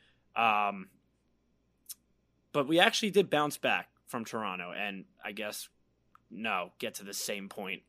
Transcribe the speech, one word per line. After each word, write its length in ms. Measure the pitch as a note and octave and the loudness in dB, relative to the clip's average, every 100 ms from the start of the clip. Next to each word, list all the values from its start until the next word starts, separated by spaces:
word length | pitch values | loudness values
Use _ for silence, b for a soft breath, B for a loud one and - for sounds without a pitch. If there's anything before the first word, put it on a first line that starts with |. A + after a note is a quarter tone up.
| _ _ _ - | _ _ _ 0
Um, 520 | A2+ G#2 G2+ G2 F#2 _ _ _ _ _ _ _ _ _ - - _ _ _ _ _ | 2 4 2 -2 -10 _ _ _ _ _ _ _ _ _ -18 -18 _ _ _ _ _
but 160 | D3 C3+ | 0 4
we 120 | E3 | 6
actually 320 | G#3 - G#3+ | 6 6 2
did 180 | G3 F#3 | 4 4
bounce 260 | D3 D3 - | 4 2 0
back 320 | B2+ F#2 - _ - | 0 0 -2 _ -8
from 200 | A#2+ A2 | -6 -4
Toronto 460 | A#2 G#2 F2+ F2 F2 | -4 -4 -4 -6 -6
and, 300 | G2+ F#2+ - _ | -6 -6 -12 _
I 80 | G#2+ | -10
guess, 380 | G#2 G#2 - - _ _ _ _ _ - | -8 -8 -8 -12 _ _ _ _ _ -18
no, 420 | F#2+ A2+ F#2+ F2 - | -8 -2 -2 -2 -6
get 180 | A2+ - | -8 -8
to 80 | |
the 100 | G2+ | -10
same 340 | G2 - G#2 G2 | -8 -6 -6 -8
point, 340 | - F#2+ F#2 | -8 -8 -8